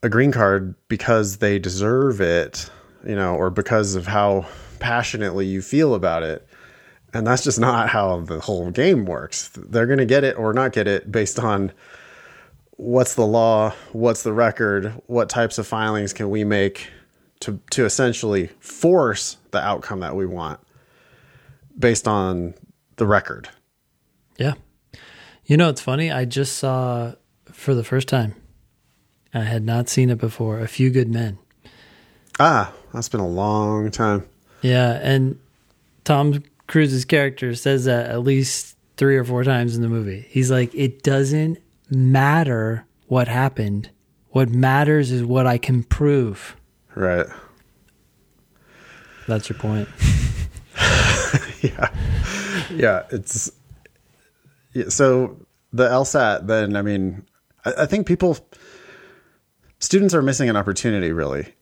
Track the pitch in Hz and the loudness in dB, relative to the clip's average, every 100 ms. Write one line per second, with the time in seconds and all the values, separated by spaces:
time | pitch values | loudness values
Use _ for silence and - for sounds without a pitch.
0 | 123 107 139 123 104 98 95 92 _ 107 | 0 2 2 4 2 2 -2 -12 _ -6
1 | - 113 104 98 104 101 90 95 104 123 | 2 2 2 0 0 0 -2 -2 0 2
2 | 139 107 90 85 73 - - - - _ | 0 2 2 2 0 -8 -16 -18 -20 _
3 | - 104 92 87 92 92 101 113 104 95 | -8 -2 -2 0 -2 -2 0 0 0 -4
4 | 87 104 104 98 92 - - - 120 120 | -2 0 2 2 -2 -14 -20 -6 -2 -2
5 | 117 110 104 90 95 95 95 139 156 110 | -2 -4 -4 -2 -4 -4 -2 0 2 2
6 | 90 82 82 78 _ - - - _ _ | 0 -2 -4 -8 _ -20 -20 -20 _ _
7 | _ 117 110 127 147 113 117 120 107 107 | _ -6 0 0 0 0 2 2 0 0
8 | 98 90 82 80 80 98 87 87 156 165 | 0 -2 -4 -8 -6 -6 -4 0 2 2
9 | 95 76 76 - - - - 113 117 135 | 0 -6 -8 -12 -12 -16 -4 0 2 2
10 | 123 135 139 - 110 113 131 104 104 98 | 4 2 2 -2 -2 0 0 0 0 -2
11 | - 110 104 - 117 101 98 - - - | -2 -2 -2 -2 -2 0 -2 -6 -20 -20
12 | - - - - - _ _ _ 120 123 | -20 -20 -20 -20 -20 _ _ _ 0 2
13 | 127 - 110 113 113 110 107 - - 113 | 2 2 2 4 4 4 2 -4 -12 -2
14 | 117 110 117 107 117 - 110 101 98 117 | 0 0 -2 2 2 2 0 0 -2 -8
15 | _ 120 110 123 117 - 104 110 110 107 | _ -2 0 0 -2 -2 -6 -2 -2 -2
16 | 101 - 104 104 104 104 98 98 - - | -4 -4 -4 -2 0 2 0 -2 -18 -20
17 | _ _ _ _ - 101 _ - 113 - | _ _ _ _ -10 -10 _ 0 0 2
18 | 127 117 113 101 85 - - - 165 185 | 0 0 -2 -2 -2 -10 -20 -2 2 4
19 | 131 101 - - _ - 82 101 - 101 | 2 0 -8 -12 _ -4 -2 -4 -6 -8
20 | 87 80 95 90 80 76 _ _ _ _ | -6 -6 -6 -6 -8 -10 _ _ _ _
21 | _ _ _ _ _ - _ - 123 113 | _ _ _ _ _ -20 _ 0 2 2
22 | 113 107 92 90 87 - - _ _ - | 0 0 0 -2 -6 -10 -20 _ _ -4
23 | 107 101 - 58 - - _ _ _ _ | 2 2 0 -14 -16 -20 _ _ _ _
24 | _ _ _ - 131 - - _ _ - | _ _ _ -6 -4 -4 -12 _ _ -20
25 | - - - _ _ 147 170 139 - 135 | -20 -20 -20 _ _ 4 4 2 -4 -2
26 | 160 135 127 127 135 - 139 127 127 120 | -2 -2 -4 -2 -4 -4 -2 -2 -2 -4
27 | 117 - _ _ _ - - 131 113 131 | -6 -10 _ _ _ -12 -2 -2 0 -2
28 | 131 135 110 - - _ _ _ _ _ | 0 -2 -2 -6 -20 _ _ _ _ _
29 | _ _ _ 123 110 117 110 117 123 - | _ _ _ -6 -4 -2 -2 -2 -2 2
30 | 127 117 117 - 113 110 110 - 131 127 | 2 2 -2 -4 -4 -4 -6 0 2 4
31 | 117 117 113 98 _ _ - _ - _ | 2 0 -4 -6 _ _ -20 _ -20 _
32 | _ _ _ - 147 139 95 - - 120 | _ _ _ 4 4 4 0 -6 -14 -10
33 | 113 113 92 87 104 107 104 107 107 - | -6 -4 -2 0 0 0 0 0 -2 0
34 | 110 104 98 _ _ _ 127 123 123 117 | 0 0 -2 _ _ _ 0 2 2 0
35 | - 135 131 - _ _ _ _ _ _ | 0 2 2 -2 _ _ _ _ _ _
36 | - 147 147 143 - _ - 160 151 131 | 0 2 2 0 -4 _ -2 2 2 2
37 | 127 156 139 135 127 117 147 135 127 120 | 2 2 2 -2 -6 -4 0 2 2 0
38 | 120 120 123 135 131 - - - _ - | -2 -2 2 2 0 -4 -10 -18 _ 0
39 | 139 135 123 123 127 127 120 117 117 113 | 2 4 2 0 0 2 0 0 0 -2
40 | 104 95 120 131 127 131 120 - 135 - | -4 -8 -4 0 2 2 0 0 -2 0
41 | - 139 135 151 156 165 _ _ _ 131 | 0 2 2 2 0 -4 _ _ _ 2
42 | 131 135 135 156 151 117 110 113 - _ | 4 4 4 4 2 0 -2 -4 -8 _
43 | _ 127 120 120 135 - 104 101 107 _ | _ 0 2 0 0 0 -4 -4 -6 _
44 | _ _ _ 135 131 120 131 135 147 151 | _ _ _ 0 2 4 4 4 4 2
45 | 135 123 120 127 127 120 - 127 117 - | 2 -2 0 2 2 2 0 0 0 0
46 | 147 143 120 98 - - _ _ _ - | 2 2 0 -4 -14 -20 _ _ _ -4
47 | 95 87 - - - _ _ _ _ _ | 0 0 -2 -6 -20 _ _ _ _ _
48 | _ _ _ _ _ _ _ - - - | _ _ _ _ _ _ _ -20 -20 -20
49 | - - - 110 - - 107 107 104 - | -20 -20 -6 -4 -4 -6 -4 -4 -4 0
50 | - - - - - - - - - - | 2 4 0 -2 -6 -8 -18 -2 2 2
51 | - - - 135 - - 131 - - - | 2 0 0 -2 -4 -4 -4 -2 -6 -4
52 | - - - 196 202 196 151 165 120 92 | -4 -2 -2 -6 -6 -6 -8 -2 0 0
53 | - 120 98 110 - _ _ - _ _ | -4 -10 -8 -8 -8 _ _ -20 _ _
54 | _ _ _ _ _ _ _ 131 110 - | _ _ _ _ _ _ _ -8 -6 2
55 | 139 127 127 - - _ _ 117 127 127 | 4 4 0 -6 -20 _ _ 0 2 2
56 | 135 151 117 101 92 110 104 101 101 101 | 2 2 2 0 0 0 0 -2 -2 -2
57 | 95 90 - _ _ _ - 131 147 202 | -2 -6 -16 _ _ _ -6 -2 -2 -2
58 | 202 175 185 160 _ _ - - - - | 0 0 0 -2 _ _ -20 -20 -20 -20
59 | - - _ _ _ _ _ _ - 190 | -20 -20 _ _ _ _ _ _ 0 2
60 | 196 170 135 131 135 107 98 95 120 104 | 4 4 2 0 2 2 0 -2 0 0
61 | 87 82 73 69 78 _ | 0 -2 -2 -4 -8 _